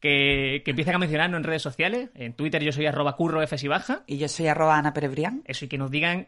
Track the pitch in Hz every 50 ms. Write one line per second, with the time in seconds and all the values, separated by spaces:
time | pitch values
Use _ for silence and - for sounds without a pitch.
0 | - 151 143 139 139 139 139 139 135 135 135 143 - - 135 123 156 156 175 180
1 | 180 160 156 151 160 180 180 170 147 160 160 156 - 143 127 - 156 180 214 247
2 | 247 247 _ - 127 117 120 - 143 156 - 165 147 151 143 139 151 151 143 143
3 | 143 143 139 - 175 170 156 160 156 151 - 127 131 143 147 160 - - 262 -
4 | - - 143 139 151 147 - - 165 156 151 - 160 156 156 151 147 151 143 151
5 | 147 143 131 139 151 180 233 269 - - - - - 131 139 139 139 135 135 147
6 | 156 170 175 180 185